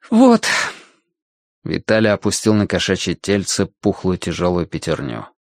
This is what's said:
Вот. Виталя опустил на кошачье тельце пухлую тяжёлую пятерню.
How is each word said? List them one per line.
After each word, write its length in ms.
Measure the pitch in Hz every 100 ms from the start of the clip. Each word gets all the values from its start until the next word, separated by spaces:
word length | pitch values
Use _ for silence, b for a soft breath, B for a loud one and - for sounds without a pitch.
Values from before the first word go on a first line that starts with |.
| -
Вот. 360 | 226 262 226 - B B B B B _ _ _ _ _ _
Виталя 520 | - - - 110 110
опустил 400 | 104 107 - 110
на 120 | 107 101
кошачье 480 | 92 - 92 -
тельце 520 | 82 - 101 90 - 98 _
пухлую 380 | 104 - 92 90
тяжёлую 480 | - 82 90 87 82
пятерню. 640 | 80 - 73 69 57 - _